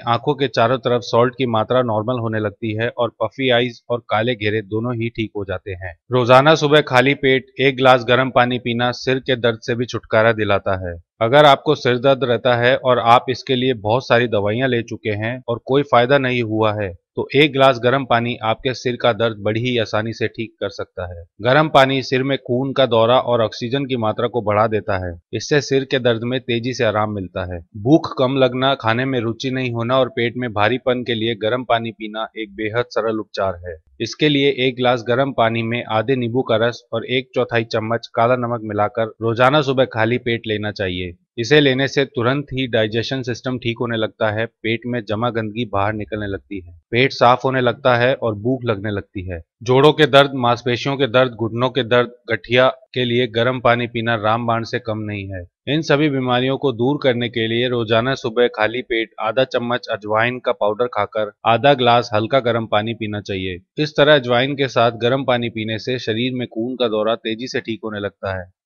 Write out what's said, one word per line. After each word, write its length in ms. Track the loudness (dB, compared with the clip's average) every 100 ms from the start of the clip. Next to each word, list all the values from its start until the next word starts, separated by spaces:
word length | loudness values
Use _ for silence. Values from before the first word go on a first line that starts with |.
| -2
आंखों 260 | -2 -2 -2
के 120 | -2
चारों 280 | 2 2 0
तरफ 240 | 0 -2
सॉल्ट 300 | 0 2 2 0
की 80 | -2
मात्रा 340 | 0 2 0
नॉर्मल 360 | 2 0 -2 -2
होने 200 | -2 -2
लगती 340 | -4 -4 -6 -4
है 140 | -4
और 200 | -2 -4 -2
पफी 280 | -6 -2 2
आईज 320 | 2 0 -4 -6
और 140 | -6 -2
काले 260 | -2 0 -2
घेरे 260 | -2 -2
दोनों 320 | -2 -4 -4 -4
ही 140 | -6
ठीक 220 | -4 -6 -6
हो 100 | -8
जाते 260 | -8 -8
हैं। 200 | -12 -12 -16 -4
रोजाना 440 | 0 6 6 6 4
सुबह 260 | 4 2 4
खाली 260 | 2 2 2
पेट 360 | 2 0 -2 -2
एक 180 | 0 4
ग्लास 280 | 4 4 4
गर्म 220 | 2 2
पानी 280 | 2 2 0
पीना 320 | -2 -2 -2
सिर 260 | -2 -2 -2
के 160 | 0 0
दर्द 220 | 0 -2
से 140 | -4 -4
भी 100 | -4
छुटकारा 460 | -6 0 4 4
दिलाता 440 | 2 2 0 0 -4
है। 160 | -6 -12 -14 -4
अगर 240 | 4 6 8
आपको 300 | 6 2 0
सिर 220 | 0 2
दर्द 240 | 2 2
रहता 320 | 2 0 2 2
है 180 | 4 2
और 220 | 2 2
आप 260 | 6 4 4
इसके 260 | -4 -2 0
लिए 180 | 0 0
बहुत 320 | 0 0 2
सारी 200 | 2 2
दवाइयां 420 | 0 0 0 0
ले 120 | 0
चुके 280 | -4 -6 -6 -4
हैं 260 | -4 -6 -6
और 120 | -6 0
कोई 180 | 0
फायदा 340 | 4 4 4 2
नहीं 240 | 2 -2
हुआ 300 | -2 0 0
है, 200 | 0 -4 -8 _ -8
तो 120 | -2 2
एक 160 | 2
ग्लास 260 | 4 4 4
गर्म 220 | 2 0 0
पानी 320 | 0 0 -4
आपके 300 | -4 -4 -4
सिर 240 | -4 -4 0
का 100 | 0
दर्द 240 | 2 0 -2
बड़ी 220 | -4 -2
ही 160 | -2 -2
आसानी 360 | -2 -2 -4
से 140 | -4 -6
ठीक 260 | -6 -10 _
कर 100 | -8
सकता 380 | -8 -12 -10 -12
है। 140 | -12 -18 -6
गर्म 280 | 0 2 4
पानी 320 | 4 4 2
सिर 200 | -2 -2
में 140 | 0 -2
खून 340 | -2 -4 -2
का 120 | 0 2
दौरा 340 | 4 4 4
और 200 | 2 0
ऑक्सीजन 440 | 0 -4 -4 -4 -2
की 120 | -2
मात्रा 300 | -2 -2 -2
को 140 | -2
बढ़ा 240 | 0 2 2
देता 300 | 0 -2 -4 -4
है, 80 | -8 _
इससे 280 | -10 -2 -2
सिर 220 | 0 -2
के 160 | 0 -2
दर्द 240 | 0 0
में 160 | -2 -4
तेजी 340 | -4 -4 -4
से 100 | -2
आराम 300 | 0 0 -2
मिलता 300 | -4 -8 -8 -8
है। 60 | -8 -12 -6
भूख 340 | 2 2 2 -2
कम 180 | 0 2
लगना, 360 | 2 2 0 0
खाने 300 | 0 0 0
में 140 | -2
रुचि 320 | -2 -4 -6
नहीं 200 | -4 -4
होना 280 | -4 0 2
और 100 | 0
पेट 220 | 0 -4 -2
में 140 | -6
भारीपन 500 | 0 0 0 0 -2
के 100 | -2 -2
लिए 200 | -2 -2
गर्म 260 | -2 -2 0
पानी 260 | -2 -2
पीना 360 | -10 -10 -8 -10 -10
एक 180 | -12 -8
बेहद 300 | -6 -4 -4
सरल 300 | -4 -2 -2
उपचार 400 | -6 -4 -4 -4 -10
है। 120 | -14 _ -10
इसके 260 | -10 -2 0
लिए 200 | 2 2 0
एक 160 | -2 0
ग्लास 280 | 0 0 0
गर्म 240 | -2 0
पानी 280 | 0 0 0
में 200 | -2 -4 -2
आधे 240 | -2 0 -2
नींबू 260 | -2 -2
का 140 | 0 0
रस 260 | 0 -4 -8
और 120 | -8 -4
एक 220 | -4 -2 -2
चौथाई 280 | -2 -2 -2
चम्मच 420 | -4 -2 -4 -4 0
काला 200 | 2 2
नमक 240 | -2 -6
मिलाकर 500 | -4 -2 -2 -2 -6 -4
रोजाना 400 | -4 2 4 4
सुबह 240 | 2 0 0
खाली 240 | 0 -2 -2
पेट 280 | -2 -4 -4
लेना 240 | -6 -6
चाहिए। 440 | -4 -4 -4 -6 -10 _ -8
इसे 220 | 2 4
लेने 280 | 4 2 0
से 160 | 0 -2
तुरंत 420 | 0 0 0 -4
ही 140 | -6 -2
डाइजेशन 540 | 0 0 -2 -4 -4
सिस्टम 360 | -6 -6 -6 -6
ठीक 200 | -4 -4
होने 180 | -4 -4
लगता 320 | -4 -2 -2
है, 140 | -2 -6
पेट 360 | _ -4 -4 -4
में 160 | -6 -4
जमा 240 | -4 -2
गंदगी 360 | -4 -6 -6 -4
बाहर 280 | -2 -2
निकलने 340 | -4 -8 -8 -6
लगती 320 | -8 -10 -14
है, 140 | -14 -20 _
पेट 220 | 0 0
साफ 300 | 4 4 4 2
होने 160 | 0
लगता 340 | 0 0 2 4
है 160 | 2 0
और 200 | -2 -4
भूख 280 | -4 -2 -2
लगने 260 | -4 -4
लगती 360 | -6 -6 -10 -10
है। 140 | -10 -12 _
जोड़ों 280 | 0 6 6
के 120 | 6 6
दर्द, 240 | 6 4 2
मांसपेशियों 600 | 0 0 0 -2 -2 -2
के 100 | 0
दर्द, 220 | 2 2
घुटनों 360 | 0 -6 -2 -2
के 140 | -2 0
दर्द, 260 | 2 0 -4 -6
गठिया 380 | -6 0 4 4 2 _
के 140 | -4 0
लिए 220 | 0 0
गर्म 300 | 0 -2 0
पानी 280 | 2 2 0
पीना 280 | -4 -2 -2
रामबाण 460 | 0 0 0 -2
से 160 | -2 -6
कम 200 | -6 -6
नहीं 280 | -6 -8 -8
है। 180 | -10 -12 _ -4
इन 140 | -2
सभी 280 | 0 2 2
बीमारियों 480 | 0 0 0 0 0
को 140 | -2
दूर 260 | 0 0 0
करने 240 | 0 0 -2
के 180 | -2 -2
लिए 200 | 0 0
रोजाना 440 | -2 0 2 2 -2
सुबह 320 | -2 2 2
खाली 320 | 2 -2 -2
पेट 260 | -4 -4 -4 -4
आधा 220 | -4 0 0
चम्मच 420 | -2 -2 -4 -4
अजवाइन 520 | -8 -2 0 0 -2
का 120 | -4
पाउडर 360 | 0 0 0 -2
खाकर 440 | -2 -4 -2 -6 -2 0
आधा 260 | 4 4
ग्लास 360 | 4 4 4 2
हल्का 260 | 0 0 0
गर्म 240 | 0 -2 0
पानी 280 | -2 -2
पीना 280 | -4 -6 -6
चाहिए। 380 | -6 -6 -6 -8 -10 -6
इस 180 | -4 2
तरह 180 | 6 6
अजवाइन 400 | 4 2 0 0
के 120 | -2
साथ 240 | 2 2 2
गर्म 220 | 0 0
पानी 260 | 0 -2 -2
पीने 280 | -4 -6 -6
से 180 | -4 -6
शरीर 340 | -4 -2 -2
में 140 | -4 -6
खून 280 | -6 -6 -2
का 120 | -2
दौरा 280 | 0 0 -2
तेजी 300 | -4 -6 -6
से 120 | -6
ठीक 200 | -6 -8
होने 160 | -8 -8
लगता 380 | -8 -8 -8 -8
है। 100 | -10 _